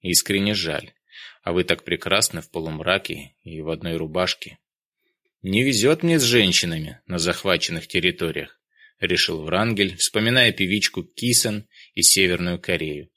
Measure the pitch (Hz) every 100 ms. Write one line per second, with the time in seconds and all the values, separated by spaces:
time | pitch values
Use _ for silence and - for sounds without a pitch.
0 | 92 85 - 98 101 104 82 76 - _
1 | _ - - - - 87 87 85 - 85
2 | - 98 - 85 - 87 80 78 80 95
3 | - 76 - _ - 80 78 80 85 82
4 | 80 80 92 - - - _ _ _ _
5 | _ _ _ _ 95 98 131 117 123 160
6 | 170 165 123 120 98 85 87 82 76 -
7 | - 87 85 87 98 87 - 85 - 92
8 | 90 85 85 76 76 _ _ _ - _
9 | 87 90 - 82 76 90 113 104 98 87
10 | - 110 110 127 120 - 95 104 - -
11 | 82 - 120 120 117 104 104 - - -
12 | - - 92 87 87 87 - 85 78 73
13 | 80